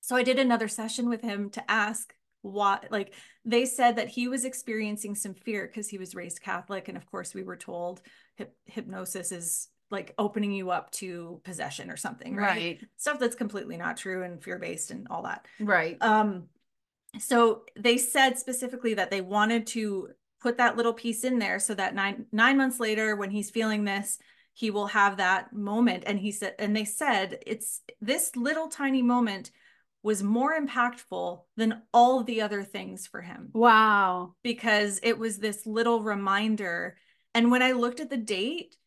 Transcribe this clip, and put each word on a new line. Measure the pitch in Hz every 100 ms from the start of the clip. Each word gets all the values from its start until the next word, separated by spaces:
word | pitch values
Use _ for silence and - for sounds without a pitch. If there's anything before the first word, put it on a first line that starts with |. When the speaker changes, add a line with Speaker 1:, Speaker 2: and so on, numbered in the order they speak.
Speaker 1:
So | - 254
I |
did | 247 254
another | 262 233 220
session | - 220 220 240
with | 233
him | 233 202 202
to | - -
ask | 220 208 226 - - _ _
why, | 202 196 202 196 -
like, | 214 196 - - _ 233
they | 233 254
said | - 240 226
that | 226
he | - 247
was | 262
experiencing | 254 254 - 220 214 208 208 202
some | 208
fear | 185 - 208 185
'cause | - 208
he | 196
was | 185 185
raised | 175 175
Catholic. | - 180 180 196 180
And | 185
of | -
course, | 190 180
we | 190
were | 185 175
told | - 175 175 180 - _ _ _
hyp-, | 208 _ _
hypnosis | - 196 190 185 190 175
is, | 180 170 - - _ _
like, | 202 - -
opening | 208 208 208
you | 196 185
up | 175 -
to | - 190 175 170 175 -
possession | 170 143 139 -
or | -
something, | - - - 202
right? | 202 180 170 165
Speaker 2:
Right. | - _
Speaker 1:
Stuff | - 294
that's | 240 240
completely | 214 208 - 165
not | 165 165
true | 196 185
and | 180 175
fear-based | - 180 170 165 -
and | 165 202
all | 165
that. | - - - -
Speaker 2:
Right. | 208 185 160 175
Speaker 1:
Um, | 233 214 214 185 170 _ _ _ _ _ _ 220
so | - 240 233 220 - -
they | 226 240
said | - 294 269 254
specifically | - 247 247 247 240
that | 214 180
they | 196
wanted | 185 208 214 233 220
to | 233 214 196 - - _ _
put | 240 240
that | 240 220
little | 233
piece | 233 233 226
in | 254 247
there | 202 185
so | 208
that | 196 190 196
nine, | 196 214 220
nine | 214 233 277
months | 269 247
later, | 220 214 220 208
when | 196
he's | 208 202
feeling | 226 220 214
this, | 202 196 202 - _ _ _
he | _ 220
will | 208 202
have | 214 202 196
that | 185 190 -
moment. | - 202 208 240 185 -
And | 202
he | 202
said, | 202 196 -
and | 208 208
they | 214
said, | - 294 220 190 - -
it's | 226 - - - -
this | 214 302 - 254
little | 240 311 320
tiny | - 277 262
moment | 247 247 233 196 - _ _ _ _ _
was | 208 208
more | 202 226 269 320
impactful | 285 262 240 240 - 185 175 175 _ -
than | 220 220 -
all | 233 240 262
the | 233 226
other | 214 202
things | 196 202 190 190 -
for | -
him. | 175 180 -
Speaker 2:
Wow. | 220 240 220 220 208 190 180 180 _
Speaker 1:
Because | 240 233 233 208 208 196
it | 233 226
was | 226 196
this | 214 208 220
little | 220 233 233
reminder. | 214 202 196 196 220 214 196 170 175 - _ _ _
And | 233 233
when | 247
I | 254
looked | 254 240 247
at | 302
the | 277
date | 214 196 214 339 - _